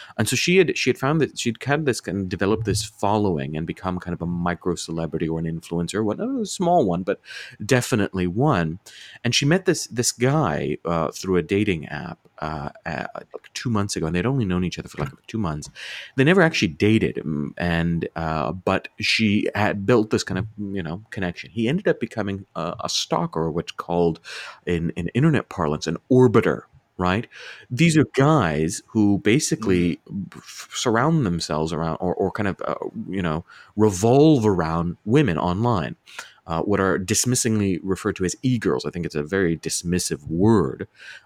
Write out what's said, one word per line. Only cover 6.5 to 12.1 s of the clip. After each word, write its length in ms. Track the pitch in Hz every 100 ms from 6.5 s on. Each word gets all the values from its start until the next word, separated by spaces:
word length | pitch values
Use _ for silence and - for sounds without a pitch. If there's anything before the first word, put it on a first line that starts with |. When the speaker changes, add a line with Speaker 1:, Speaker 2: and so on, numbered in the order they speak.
| - 175 175 107
Speaker 1:
one, 160 | 87
but 180 | 95 92 - - - - 107
definitely 600 | 127 - 113 98 95 90
one. 500 | 95 151 107 82 87 - - - -
And 100 | 120
she 100 | -
met 200 | 139 185
this, 240 | 185 - -
this 240 | 117 117
guy, 640 | - 127 156 113 73 71 -
uh, 260 | 82 85 80
through 260 | - 92 90
a 60 |
dating 440 | 80 101 104 85 -
app, 320 | 73 71